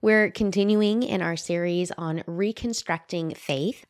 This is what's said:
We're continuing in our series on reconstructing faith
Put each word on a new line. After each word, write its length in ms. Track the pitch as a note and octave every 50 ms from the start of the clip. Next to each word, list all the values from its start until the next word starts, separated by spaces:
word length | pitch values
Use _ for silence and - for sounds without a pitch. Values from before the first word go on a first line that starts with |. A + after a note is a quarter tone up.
| -
We're 280 | G#3+ G#3+ G#3+ G#3+ G3
continuing 720 | - - A3 G3+ F#3 G3+ G3+ G3+ G#3+ G#3 G#3+ G#3 G#3+ A3+ B3
in 200 | - - F#3+ E3+
our 160 | E3 E3+ D#3+
series 520 | - - F3 E3+ F3 F3 F3 F3 F3+ F3 -
on 300 | - E3+ D#3+ D#3+ E3 -
reconstructing 1040 | - E3+ E3+ G3 G#3 A3 - - A#3 A3+ - - - E3+ D#3+ - _ - E3+ E3 D#3+ D3+
faith 540 | - - - D3+ C3+ C#3+ G3 C4 - - _